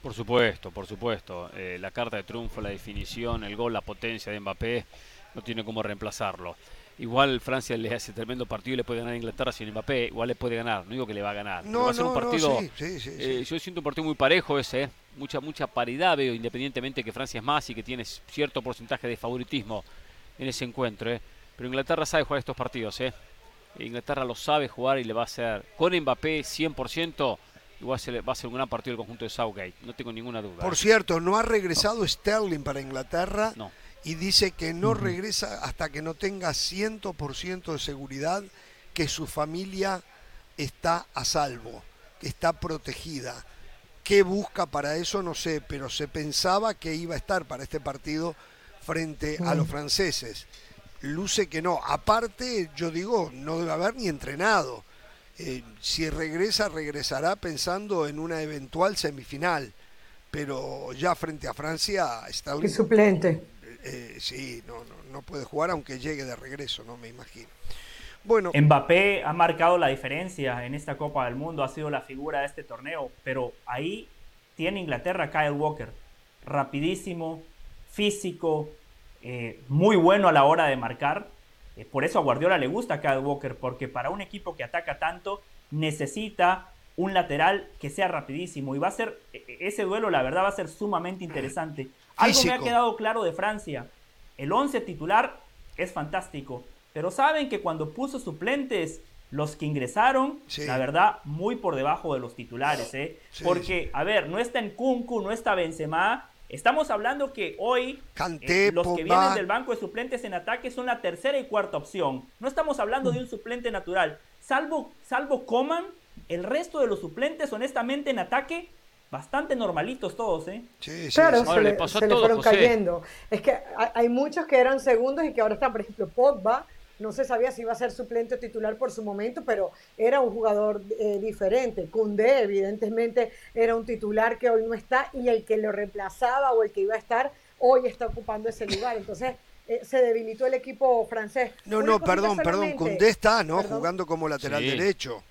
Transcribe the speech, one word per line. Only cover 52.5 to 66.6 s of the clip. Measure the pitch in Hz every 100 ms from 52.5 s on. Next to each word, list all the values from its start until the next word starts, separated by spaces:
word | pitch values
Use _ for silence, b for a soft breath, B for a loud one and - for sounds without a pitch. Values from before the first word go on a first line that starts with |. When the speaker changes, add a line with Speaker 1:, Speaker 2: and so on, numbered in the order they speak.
| 233 165 143
Speaker 2:
yo | 170
digo, | 160 196 233 165
no | 127 143 165
debe | 170
haber | 156 190 254
ni | 214
entrenado. | 143 - 139 196 208 135 117 - b b b b -
Eh, | 165 127 117 107
si | - - 160
regresa, | 151 160 160 202 202 208
regresará | 160 151 147 135 135 160 202
pensando | 180 147 - 185 208 190 147
en | 147
una | 165 160
eventual | 156 151 135 165 185 202
semifinal. | 156 139 120 139 175 160 123 - b b b b -
Pero | 143 143 131 131 135 139
ya | 127 175
frente | 175 165 156 131
a |
Francia, | 117 147 160 - 196 160 117 -
Sterling | - - 143
Speaker 3:
Qué | 214
suplente. | - 214 220 208 180 175 160 - - - -
Speaker 2:
eh, | 131 135 120 113
sí, | - 127 135 117 113
no, | 117
no, | 117 - 135
no | 139
puede | 131 143
jugar | 127 147 165
aunque | 170 139 131
llegue | 131 147
de | 131 117
regreso, | 131 139